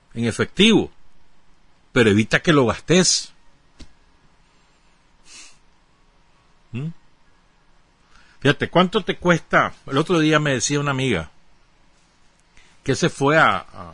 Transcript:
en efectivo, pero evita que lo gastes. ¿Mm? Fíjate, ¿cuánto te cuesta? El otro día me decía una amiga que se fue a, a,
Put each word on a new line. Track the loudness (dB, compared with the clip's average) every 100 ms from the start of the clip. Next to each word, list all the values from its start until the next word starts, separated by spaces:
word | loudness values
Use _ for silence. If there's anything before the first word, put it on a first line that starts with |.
| _
en | -6 -4
efectivo, | -2 -4 2 4 4 0 -10 -20 -20 -20 -20 -20 -20 _ _ _
pero | 2 4
evita | 4 2 0
que | 2
lo | 2 2
gastes. | -2 0 2 2 -2 -6 -18 -20 -20 _ -20 -20 -20 _ _ _ _ _ _ _ _ _ _ _ _ -20 -20 -20 -20 _ _ _ _ _ _ _ _ _ _ _
¿Mm? | -12 -12 -14 _ _ _ _ _ _ _ _ _ _ _ -20 _ -4
Fíjate, | -2 -2 0
¿cuánto | 0 2 0
te | -4 -4
cuesta? | 0 0 0 0 0 -4 -6
El | -4
otro | 0 0
día | 2 2
me | 0
decía | -2 -2 -4
una | -4
amiga | -4 -2 -2 -6 -14 -20 _ _ _ _ _ _ _ _ _ _ -20 -20 _
que | -6 -2
se | -2
fue | -2 0 4
a, | 4 2
a, | -4 -18 -18